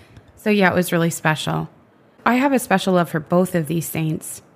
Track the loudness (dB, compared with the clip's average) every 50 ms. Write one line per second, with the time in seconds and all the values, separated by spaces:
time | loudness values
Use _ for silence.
0 | -20 -20 -20 -20 -20 _ -18 -6 -2 0 2 4 4 4 4 2 0 0 0 0
1 | 0 0 -2 -2 -2 -2 -2 -2 -2 -4 -4 -4 -4 -8 -10 -18 _ _ _ _
2 | _ _ _ _ -2 0 2 2 2 2 2 0 0 0 0 0 2 2 2 2
3 | 2 0 -2 -6 -2 0 2 2 2 2 0 -2 -2 -2 -2 -4 -4 -4 -4 -4
4 | -2 -2 -2 -4 -6 -10 -14 -16 -18 _ _